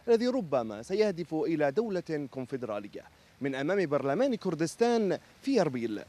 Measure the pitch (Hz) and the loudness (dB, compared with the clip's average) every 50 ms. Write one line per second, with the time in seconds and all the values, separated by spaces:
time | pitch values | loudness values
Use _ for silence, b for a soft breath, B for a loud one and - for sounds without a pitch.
0 | B - 233 220 240 247 247 269 196 147 139 127 117 113 104 104 120 - 190 214 | B 2 2 4 4 0 0 0 -2 0 0 0 0 -2 -6 -8 -6 -4 2 2
1 | 214 208 180 160 170 - 160 160 135 151 165 151 147 143 135 208 240 226 190 175 | 2 2 2 -2 -6 -4 -2 -2 0 0 2 2 2 2 2 0 -2 0 -2 -4
2 | 165 - 160 147 143 127 - 135 127 - 139 127 123 110 104 104 101 104 - 87 | -4 -4 -4 -4 -4 -6 -8 -10 -8 -6 -6 -6 -4 -4 -4 -6 -6 -8 -14 -16
3 | - - b b b b b b 127 139 135 131 139 156 196 202 180 143 147 139 | -16 -16 b b b b b b -4 -4 -2 -2 0 0 2 2 2 2 0 0
4 | 131 139 139 196 262 285 240 196 - 190 165 147 165 156 - - 233 240 240 226 | 2 0 2 2 2 2 0 0 -2 -4 0 0 -2 -4 0 0 2 2 4 2
5 | 214 185 156 - B B B B - 269 277 220 175 156 127 123 117 113 104 101 | 2 2 0 -2 B B B B -4 0 2 4 2 2 0 -2 -4 -4 -4 -6
6 | - | -8